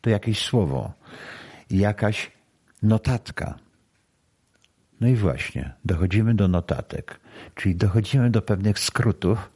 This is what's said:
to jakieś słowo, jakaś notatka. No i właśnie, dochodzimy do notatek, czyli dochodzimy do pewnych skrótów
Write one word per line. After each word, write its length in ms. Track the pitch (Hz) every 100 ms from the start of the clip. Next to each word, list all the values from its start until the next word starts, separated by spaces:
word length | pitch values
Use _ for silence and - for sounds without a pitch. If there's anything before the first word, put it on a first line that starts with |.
to 80 | 120
jakieś 300 | 104 - 104
słowo, 540 | - 123 82 65 53 - - - - - - - _
jakaś 600 | 95 101 104 107 107 - _ _ _ _ _
notatka. 760 | 107 110 - 123 - - - - _ _ _ _ _ _ _ _ _ _ _ _ _ _
No 60 | 117
i 80 | 123
właśnie, 580 | 95 62 - - 67 - -
dochodzimy 500 | 85 90 101 110 110
do 120 | 95
notatek, 720 | 90 - - - - - - - - - -
czyli 200 | 98 87
dochodzimy 540 | 104 104 104 135 120
do 120 | 110
pewnych 380 | - 98 104 101
skrótów 760 | - - 113 - 87 110 -